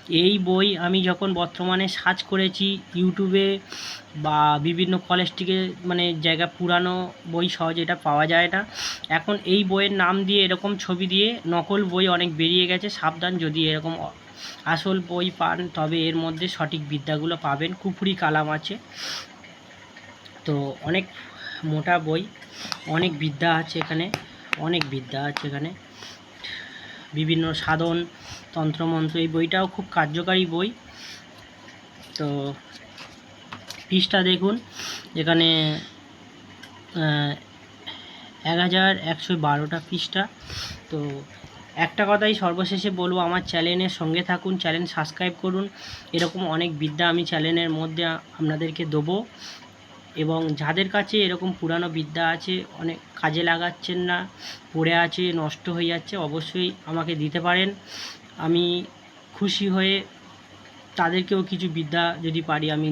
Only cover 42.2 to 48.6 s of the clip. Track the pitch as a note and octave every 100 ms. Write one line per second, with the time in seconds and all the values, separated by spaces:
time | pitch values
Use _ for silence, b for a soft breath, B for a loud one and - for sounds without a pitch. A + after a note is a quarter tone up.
42.2 | G#3+ G#3 F#3 F3 F#3 G3 G3+ F3+ F3+ F3+
43.2 | E3+ F3+ F#3 E3+ E3+ F3+ F#3 - D#3+ E3+
44.2 | F3+ F3 F#3 F#3 E3+ E3 F3 - D#3 -
45.2 | F3+ F3 F#3+ F#3+ G3 - B B B E3+
46.2 | F3 F#3 F3+ D#3+ F3 D3+ D3+ D3+ F3 E3+
47.2 | E3+ D#3+ D#3+ E3+ E3+ D#3 D#3+ D#3+ E3 D#3+
48.2 | - - D#3 D#3